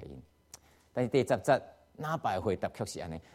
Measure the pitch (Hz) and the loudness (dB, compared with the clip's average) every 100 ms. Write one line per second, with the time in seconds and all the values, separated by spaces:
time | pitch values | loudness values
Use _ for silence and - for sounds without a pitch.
0 | 71 65 - _ _ - _ _ _ 127 | -14 -16 -20 _ _ -20 _ _ _ -2
1 | 123 139 123 120 - 131 - - _ - | 2 4 4 4 4 2 2 -20 _ -10
2 | 151 160 117 92 101 92 95 - 107 - | -4 -2 0 0 0 0 -2 -4 -6 -6
3 | 85 80 - | -8 -10 -12